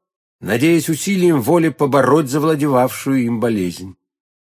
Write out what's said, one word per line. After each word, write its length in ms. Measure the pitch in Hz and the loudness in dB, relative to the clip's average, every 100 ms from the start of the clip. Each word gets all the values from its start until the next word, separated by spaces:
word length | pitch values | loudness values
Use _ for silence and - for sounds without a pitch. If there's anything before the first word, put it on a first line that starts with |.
| _ _ _ _ | _ _ _ _
надеясь 500 | - 117 160 165 151 | -4 0 2 0 0
усилием 500 | 156 190 196 175 151 | -4 -2 0 2 2
воли 300 | 113 175 160 | 2 2 2
побороть 580 | - 143 143 127 151 139 | 0 0 2 4 2 2
завладевавшую 960 | 143 156 156 147 127 127 - 135 135 | 0 0 0 0 2 0 -2 -2 0
им 160 | 117 117 | 0 -2
болезнь. 560 | 117 107 90 85 95 - _ _ _ _ | -2 -2 -4 -6 -14 -20 _ _ _ _